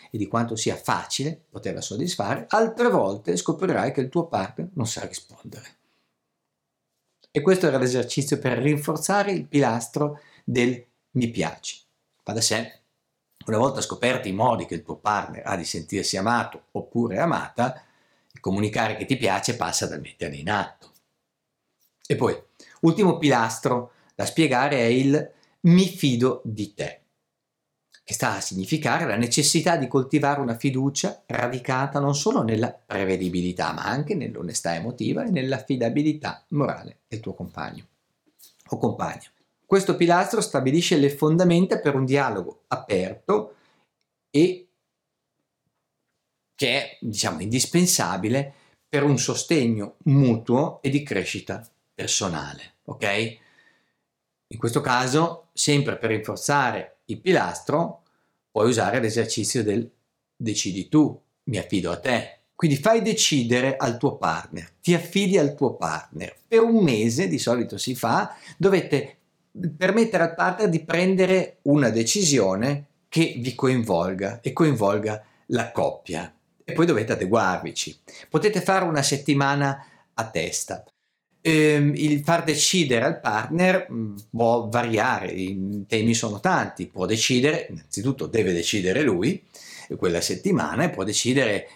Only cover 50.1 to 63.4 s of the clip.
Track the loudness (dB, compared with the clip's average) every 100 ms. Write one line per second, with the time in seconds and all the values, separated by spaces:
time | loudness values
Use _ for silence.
50.1 | 6 6 4 2 0 0 -4 -2 -2 -2
51.1 | -4 -4 -6 -8 -12 -14 _ _ -10 -4
52.1 | -2 -2 -4 -8 -12 -18 _ -16 -6 -2
53.1 | -2 -4 -8 _ _ _ _ _ _ _
54.1 | _ _ _ -16 -6 -4 -2 0 0 2
55.1 | 0 0 -4 -12 -4 2 2 2 -2 -2
56.1 | -2 -4 -6 -2 0 0 -2 -8 _ -12
57.1 | -4 2 2 2 -4 -2 -2 -2 -8 _
58.1 | _ _ _ _ 2 2 4 2 0 0
59.1 | 0 -2 -2 -2 -2 0 -2 -2 _ _
60.1 | _ _ -8 -6 -4 -4 -4 2 4 4
61.1 | 0 _ _ -6 -6 -2 -2 -2 -4 -2
62.1 | -2 -4 -14 _ -2 0 2 4 4 2
63.1 | 0 2 2